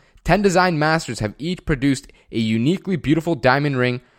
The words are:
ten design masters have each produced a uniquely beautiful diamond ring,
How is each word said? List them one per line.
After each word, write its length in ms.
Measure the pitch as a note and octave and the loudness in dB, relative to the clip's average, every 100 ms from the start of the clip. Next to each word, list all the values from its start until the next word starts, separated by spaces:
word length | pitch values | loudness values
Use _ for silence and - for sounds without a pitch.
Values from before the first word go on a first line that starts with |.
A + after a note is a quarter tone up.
| _ _ | _ _
ten 180 | - F3+ | 0 2
design 380 | G3+ F3+ F3+ D#3 | 4 4 2 2
masters 400 | D3+ D#3+ - A2+ | 0 0 -2 -6
have 160 | G#2+ - | -6 -6
each 280 | D#3 F3+ | -8 -6
produced 420 | - C#3 C#3 C3 - _ _ | -4 -2 0 -2 -6 _ _
a 80 | A2+ | -4
uniquely 560 | A2+ A2 B2 F#3 - | 0 2 2 0 -2
beautiful 400 | F3 C3 D#3+ E3 | -4 0 0 0
diamond 420 | D3 B2+ C3+ D3 C3 | 0 0 2 0 0
ring, 260 | B2 B2 _ | -2 -4 _